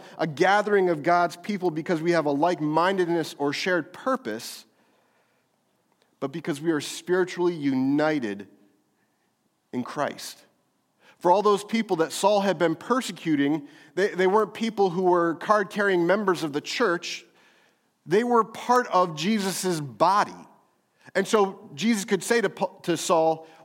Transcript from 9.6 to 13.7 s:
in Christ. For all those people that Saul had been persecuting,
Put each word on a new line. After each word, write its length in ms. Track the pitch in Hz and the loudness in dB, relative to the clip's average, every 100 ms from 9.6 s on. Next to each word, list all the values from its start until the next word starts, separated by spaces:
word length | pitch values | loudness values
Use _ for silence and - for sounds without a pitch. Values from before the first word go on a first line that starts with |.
| _ | _
in 100 | 127 | -8
Christ. 540 | 120 151 135 - - - _ _ _ _ _ _ _ _ | -8 -4 -6 -6 -14 -16 _ _ _ _ _ _ _ _
For 100 | 175 | 2
all 120 | 185 | 4
those 240 | 208 196 - | 4 2 0
people 320 | 226 214 175 | -4 -2 0
that 160 | 156 | 0
Saul 260 | - 196 208 | 2 2 2
had 180 | 196 160 | 2 2
been 180 | 170 160 | 2 0
persecuting, 920 | - 254 233 180 170 147 143 156 143 | -2 -2 -2 -8 -2 2 2 0 -6